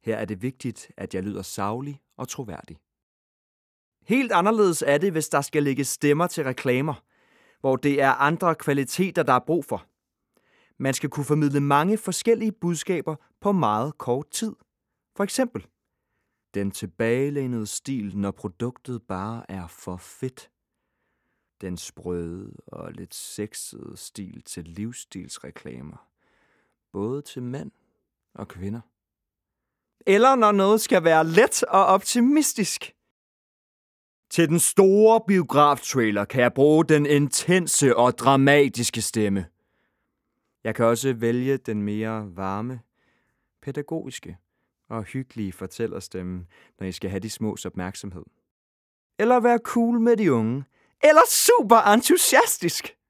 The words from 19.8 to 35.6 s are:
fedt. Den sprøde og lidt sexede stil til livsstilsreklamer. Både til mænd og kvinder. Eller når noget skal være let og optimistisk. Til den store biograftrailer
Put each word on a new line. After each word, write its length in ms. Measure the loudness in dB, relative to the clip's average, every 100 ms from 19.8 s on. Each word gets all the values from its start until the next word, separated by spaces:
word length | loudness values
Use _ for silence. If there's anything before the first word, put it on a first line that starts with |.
| -14 -14
fedt. 540 | -16 -12 -12 -12 -20 _ _ _ _ _ _ _ _ _ _ _
Den 160 | -12 -10
sprøde 760 | -14 -14 -8 -8 -8 -12 -16 -20 -20
og 260 | -16 -16
lidt 220 | -16 -18
sexede 840 | -16 -16 -12 -12 -12 -16 -16 -18 -18
stil 460 | -18 -16 -16 -16
til 220 | -18 -16
livsstilsreklamer. 1400 | -16 -10 -10 -12 -16 -18 -16 -18 -18 -18 -18 -16 -18 -20 _ _ _ _ _ _ _ _ _
Både 300 | -8 -6 -8
til 200 | -10 -12
mænd 280 | -10 -10 -14 _ _ _ _ _ _
og 140 | -18 -16
kvinder. 320 | -10 -10 -10 -14 _ _ _ _ _ _ _ _ _ _ _ 2
Eller 280 | 4 6
når 180 | 6 4
noget 280 | 4 4 2
skal 240 | 2 2
være 220 | 4 4 4
let 360 | 4 4 2
og 240 | 0 2 4
optimistisk. 1080 | 2 2 2 4 4 0 -2 -4 -4 -12 _ _ _ _ _ _ _ _ _ _ _ _ _ _
Til 180 | 0 2
den 100 | 2
store 600 | 2 4 6 8 6 6 4
biograftrailer 960 | 0 2 4